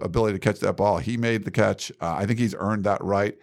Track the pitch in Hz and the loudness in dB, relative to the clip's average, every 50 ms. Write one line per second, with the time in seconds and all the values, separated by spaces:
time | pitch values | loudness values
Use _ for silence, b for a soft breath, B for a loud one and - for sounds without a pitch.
0 | - 92 82 117 113 107 98 92 - 107 101 - 101 95 87 95 98 104 95 85 | -8 -2 0 2 2 2 0 0 0 0 0 2 0 -2 0 2 2 2 2 2
1 | 120 110 120 117 117 117 113 110 - 104 - 113 104 101 98 - - - - - | 0 -4 -4 -2 0 0 0 -2 -2 -2 2 2 2 2 2 -2 -6 -12 -10 -6
2 | 82 85 82 73 101 101 120 113 120 104 - - 95 101 107 104 95 104 98 - | -4 -4 -2 -2 0 0 0 0 0 -2 -2 -2 -2 -2 -2 0 0 0 0 0
3 | - 95 101 98 101 107 - b | 0 0 0 2 0 0 -4 b